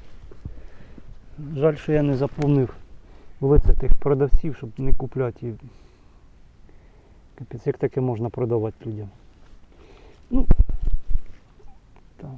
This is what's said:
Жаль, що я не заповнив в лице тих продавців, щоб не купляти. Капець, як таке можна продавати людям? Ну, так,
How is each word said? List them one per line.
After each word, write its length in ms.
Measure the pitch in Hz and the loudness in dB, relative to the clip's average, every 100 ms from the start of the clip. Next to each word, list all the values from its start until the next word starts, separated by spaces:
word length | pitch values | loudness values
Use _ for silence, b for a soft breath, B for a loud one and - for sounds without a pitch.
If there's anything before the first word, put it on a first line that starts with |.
| - - - - B B B B B B B - - - 147 147 | -18 -18 -18 -18 B B B B B B B -20 -20 -18 -14 -4
Жаль, 180 | 156 | -2
що 180 | 147 - | -2 -4
я 100 | 151 | -2
не 140 | 143 127 | -2 -2
заповнив 580 | 139 - 147 143 123 - - - b b b - | -6 -4 -2 0 -2 -8 -20 -20 b b b -8
в 60 | 135 | 0
лице 280 | 147 - | 2 2
тих 200 | - 131 | 4 6
продавців, 640 | - 143 135 139 - 160 - | 6 4 0 2 2 2 -6
щоб 140 | 107 - | -14 -4
не 140 | 135 | 2
купляти. 600 | - 139 131 123 - 120 107 127 - - _ - _ - - - - b b b b b b _ | 2 2 -6 -8 -8 -14 -14 -18 -20 -20 _ -20 _ -20 -20 -20 -20 b b b b b b _
Капець, 320 | - 127 120 143 | -20 -18 -10 -10
як 120 | - | -6
таке 220 | 135 139 | -6 -4
можна 300 | 127 110 117 | -6 -6 -8
продавати 560 | - 113 117 110 - 117 | -8 -6 -4 -6 -10 -14
людям? 220 | 107 101 - - - - - - b b b b b - | -14 -16 -20 -20 -20 -20 -20 -20 b b b b b 0
Ну, 160 | 254 - - - - - - - - - - _ _ - - _ - - - | 4 8 8 6 2 2 2 4 2 2 -10 _ _ -20 -20 _ -20 -20 -20
так, 140 | 143 | -20